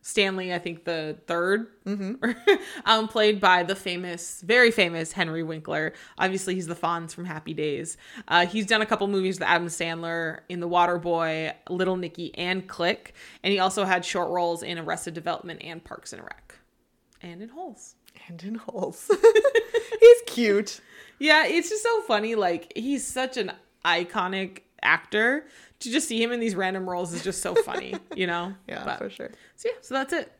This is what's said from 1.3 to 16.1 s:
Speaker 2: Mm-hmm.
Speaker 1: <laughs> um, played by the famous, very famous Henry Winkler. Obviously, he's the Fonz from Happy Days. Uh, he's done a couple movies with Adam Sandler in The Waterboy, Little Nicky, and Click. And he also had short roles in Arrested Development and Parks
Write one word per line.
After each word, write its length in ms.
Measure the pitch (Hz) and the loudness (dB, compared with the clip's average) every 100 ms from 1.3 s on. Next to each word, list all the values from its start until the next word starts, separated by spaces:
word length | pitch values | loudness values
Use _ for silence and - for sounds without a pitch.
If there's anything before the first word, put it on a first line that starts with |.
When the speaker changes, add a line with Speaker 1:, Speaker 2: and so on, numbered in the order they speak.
| 170 175 208 233 _ | -2 2 0 -2 _
Speaker 2:
Mm-hmm. 300 | - 202 190 262 240 233 - 392 | -8 -6 -6 -4 -4 -2 2 2
Speaker 1:
<laughs> 220 | - - | 0 -6
um, 240 | - 220 220 | 2 2 2
played 320 | 226 214 214 | 2 2 4
by 240 | 190 180 | 4 4
the 100 | 175 | 2
famous, 640 | 190 190 175 180 170 - - | -4 -6 -6 -6 -10 -12 -14
very 300 | 170 240 240 | 2 6 6
famous 400 | 226 180 165 160 | 6 0 0 -6
Henry 320 | - 165 160 | -4 -4 -4
Winkler. 520 | 160 160 156 151 160 - - - | -6 -8 -6 -4 -4 -6 -20 -2
Obviously, 380 | 190 190 190 | -2 0 -2
he's 140 | 185 165 | -4 -4
the 80 | 170 | -4
Fonz 360 | 165 170 165 | -2 -2 -6
from 120 | - | -12
Happy 280 | 175 156 156 | -10 -10 -10
Days. 420 | 151 151 139 160 - - - - | -6 -4 -4 -8 -12 -16 -18 0
Uh, 180 | 175 175 | 2 2
he's 200 | 214 196 | 0 0
done 160 | 226 | 0
a 40 | 214 | 2
couple 220 | 208 202 | 0 0
movies 320 | 196 185 185 | 0 -2 -2
with 80 | 165 | 2
Adam 180 | 170 175 | 2 0
Sandler 760 | 165 165 165 165 165 165 160 _ | -6 -6 -6 -6 -4 -6 -8 _
in 120 | 175 | -8
The 80 | 170 | 0
Waterboy, 840 | 175 175 175 165 170 165 160 160 - - | 4 4 2 0 0 0 -2 -4 -8 -8
Little 280 | 175 185 185 | -2 0 0
Nicky, 360 | 170 165 170 - | -4 -8 -10 -6
and 300 | 175 185 190 | -4 -4 -6
Click. 460 | - 170 - - - - - | -2 -2 -2 -8 -20 -20 -8
And 100 | 190 | -2
he 60 | 196 | 2
also 260 | 185 190 | 2 0
had 200 | 190 180 | 0 0
short 260 | 170 196 175 | 0 -4 -2
roles 320 | 180 170 170 | 0 0 -2
in 160 | - 170 | -6 -8
Arrested 360 | 165 165 - | -6 -6 -6
Development 460 | 165 160 170 175 165 | -8 -6 -6 -8 -14
and 220 | 156 165 | -14 -16
Parks 300 | 165 - - | -16 -18 -16